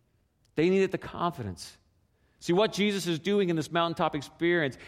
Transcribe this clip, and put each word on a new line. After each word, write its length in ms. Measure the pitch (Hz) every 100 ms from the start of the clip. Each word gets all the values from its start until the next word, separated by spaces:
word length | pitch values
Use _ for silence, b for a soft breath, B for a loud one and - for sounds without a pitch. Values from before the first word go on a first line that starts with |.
| _ _ _ _ _
They 160 | - 170
needed 220 | 190 185
the 80 | 175
confidence. 760 | - - 175 160 104 87 - - _ _ _ _ _ _
See, 120 | -
what 200 | 175 214
Jesus 340 | - 208 196 165
is 100 | 160
doing 320 | 190 202 180
in 60 | 165
this 160 | 156
mountaintop 420 | 170 170 165 160
experience 640 | 151 - - 170 175 143 -